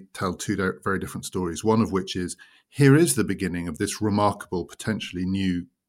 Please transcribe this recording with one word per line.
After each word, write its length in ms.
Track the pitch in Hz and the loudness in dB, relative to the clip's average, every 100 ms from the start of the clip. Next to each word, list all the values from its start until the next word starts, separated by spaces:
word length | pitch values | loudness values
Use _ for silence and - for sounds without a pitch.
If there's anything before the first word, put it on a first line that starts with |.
| - | -8
tell 180 | - 95 | -6 -4
two 240 | 90 - 98 | -4 -4 0
di-, 220 | 95 - | -2 -2
very 160 | - 95 | -4 -4
different 280 | 95 92 - | -4 -8 -8
stories, 360 | 98 90 80 | -4 -4 -2
one 200 | 110 110 | 2 2
of 100 | 101 | 2
which 240 | 92 90 92 | 0 -2 -4
is, 220 | 90 - - _ _ | -6 -8 -16 _ _
here 260 | - 139 143 | 4 8 8
is 200 | 170 - | 6 2
the 60 | |
beginning 460 | 95 92 92 87 87 | 0 0 -2 -4 -6
of 80 | 76 | -4
this 240 | 101 - | -4 -2
remarkable, 640 | 107 101 104 98 - 92 | -2 2 2 0 -4 -6
potentially 640 | 82 - - 101 - 90 92 | -6 -8 -6 -4 -6 -6 -2
new 400 | 98 95 90 87 _ | 0 0 0 -4 _